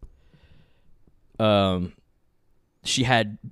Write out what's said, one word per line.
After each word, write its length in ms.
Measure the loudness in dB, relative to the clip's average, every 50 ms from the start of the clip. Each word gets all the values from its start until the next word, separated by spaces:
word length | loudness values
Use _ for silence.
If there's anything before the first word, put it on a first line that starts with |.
| -20 -20 _ _ _ -20 _ _ _ _ -20 -20 -20 _ _ _ _ -20 -20 _ _ -20 _ _ _ _ _ -2
um, 540 | 0 2 4 4 2 2 0 -2 -4 -6 -10 _ _ _ _ _ _ _ _ _ _ _ _ _ _ _ _ _ -8
she 200 | -6 -2 -2 0
had, 340 | 2 2 2 0 -2 -8 -14 -14 -8